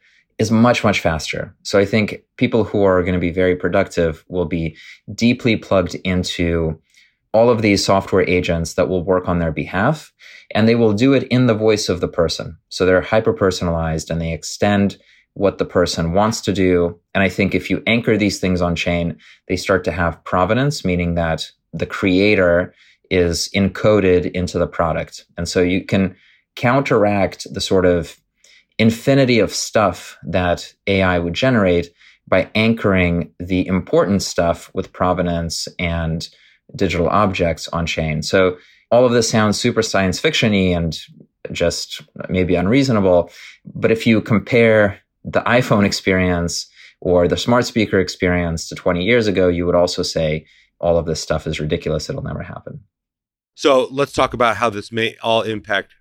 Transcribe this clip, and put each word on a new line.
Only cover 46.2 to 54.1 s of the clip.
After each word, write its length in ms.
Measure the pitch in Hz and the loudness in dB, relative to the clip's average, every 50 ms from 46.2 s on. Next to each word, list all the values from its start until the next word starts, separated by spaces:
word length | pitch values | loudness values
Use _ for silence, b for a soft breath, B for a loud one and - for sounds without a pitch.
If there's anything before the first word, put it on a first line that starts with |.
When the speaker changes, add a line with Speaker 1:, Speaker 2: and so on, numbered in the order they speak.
| 92 90 87 85 85 82 - - - B B B B B B - | 2 0 0 0 -2 -4 -6 -8 -10 B B B B B B -6
Speaker 1:
or 280 | - 87 90 87 87 | -2 2 2 4 4
the 100 | 85 80 | 2 0
smart 280 | 85 - 123 120 123 120 | 0 0 2 2 2 0
speaker 340 | - - 117 104 - - 95 | 0 0 -2 0 2 0 0
experience 720 | 90 - - - 92 90 90 87 87 82 82 82 - - | 0 -2 -4 -4 -2 0 0 0 -2 -2 -4 -6 -8 -10
to 60 | - | -12
twenty 280 | - - 92 87 87 90 | -6 -4 -2 -2 0 0
years 240 | 113 123 120 110 | 2 2 2 2
ago, 200 | 104 90 95 90 | 2 2 2 2
you 180 | 90 87 85 87 | 2 2 0 0
would 100 | 87 87 | 0 2
also 260 | 87 87 90 - - | 2 2 2 0 -4
say 440 | 87 - - 80 80 78 78 78 b b b b b b _ - | -6 -4 -2 -2 -2 -2 -2 -4 b b b b b b _ -4
all 180 | - 85 85 | 0 0 0
of 80 | 85 78 | 0 0
this 160 | 80 78 - | -2 -6 -6
stuff 240 | - - 82 78 - | -4 -4 -6 -4 -4
is 140 | 80 78 - | -6 -6 -6
ridiculous. 500 | 78 78 85 82 - 78 78 78 - - | -4 -4 -4 -4 -4 -4 -4 -4 -6 -8
It'll 140 | 69 - - | -10 -10 -10
never 200 | - - - - | -10 -10 -10 -12
happen. 360 | - - - - - - - - _ _ _ _ _ _ _ _ _ _ _ _ _ _ | -14 -16 -16 -16 -18 -18 -18 -20 _ _ _ _ _ _ _ _ _ _ _ _ _ _
Speaker 2:
So 340 | - - 151 135 131 127 - | 0 2 2 4 2 2 0
let's 220 | 135 135 143 - | -2 -4 -4 -2